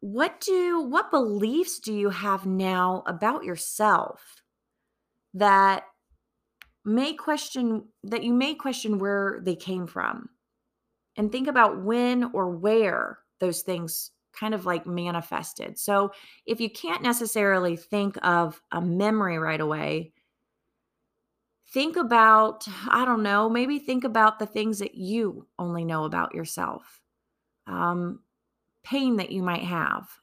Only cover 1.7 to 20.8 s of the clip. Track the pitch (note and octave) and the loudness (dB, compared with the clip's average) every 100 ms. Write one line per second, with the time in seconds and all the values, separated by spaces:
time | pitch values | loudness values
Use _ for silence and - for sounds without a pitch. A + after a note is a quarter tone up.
1.7 | - - G#3 G3+ F3+ G3+ F#3+ F#3+ F#3+ F#3+ | -4 -6 -2 -2 -2 -2 0 0 0 0
2.7 | F#3 F3+ F#3 - E3+ G#3+ D4 - E3+ - | 2 2 0 -4 -2 0 -2 -6 -8 -6
3.7 | - G#3+ F#3 - - - - _ _ _ | 0 4 4 2 -10 -20 -20 _ _ _
4.7 | _ _ _ _ _ _ F#3 G#3 G3 G3 | _ _ _ _ _ _ 2 6 8 6
5.7 | F#3+ - _ _ _ _ _ _ _ - | 4 -4 _ _ _ _ _ _ _ -20
6.7 | _ G#3 A3+ C#4+ D#4 - D4 - C4 A#3+ | _ 0 0 0 -4 -4 -4 -4 -4 -2
7.7 | A3 - _ G3+ A#3 A#3 B3 C4+ D#4 C#4 | -2 -6 _ -6 -4 2 2 2 -2 -6
8.7 | B3 A3 G3+ G3 G3+ G3 - F3+ E3+ - | -4 -2 -2 0 0 -2 -2 -4 -4 -4
9.7 | F#3 E3+ - - - - _ _ _ _ | -6 -6 -6 -6 -6 -12 _ _ _ _
10.7 | _ _ _ _ - G#3 B3+ C4+ C4 C4 | _ _ _ _ -4 -4 -2 0 4 4
11.7 | F#3+ F#3+ A#3+ B3 B3 A#3+ G3 F#3 E3+ G3 | 4 -2 0 2 0 0 -2 -2 0 2
12.7 | A3+ G3+ - - - _ - F#3 E3+ - | 4 4 0 -4 -8 _ -4 -2 -2 -4
13.7 | F3+ E3 - - _ _ - G#3+ G#3+ F3+ | -6 -6 -8 -10 _ _ -8 -4 -4 -2
14.7 | E3+ F3 F3 F3 E3+ E3 - E3 - - | -4 -2 -4 -2 -4 -4 -8 -8 -12 -12
15.7 | - - G3+ G3+ - - - - A3+ A3+ | -8 0 2 2 -4 -20 -14 -6 -4 -4
16.7 | - E4 F4 B3 A#3+ A3 A3 G3+ F#3+ F3+ | -6 -8 -4 0 0 -2 0 2 2 0
17.7 | E3+ - G#3 G3+ - F3+ E3+ E3 - - | -4 -4 -2 -2 0 2 2 2 -4 -8
18.7 | E3+ F3 F3 G#3 A3 F#3+ E3 D#3+ D#3 D#3 | -4 -2 0 2 2 0 -2 -2 -2 -2
19.7 | D3+ D3 D#3 D#3+ _ _ _ _ _ _ | -2 -2 -4 -6 _ _ _ _ _ _
20.7 | _ | _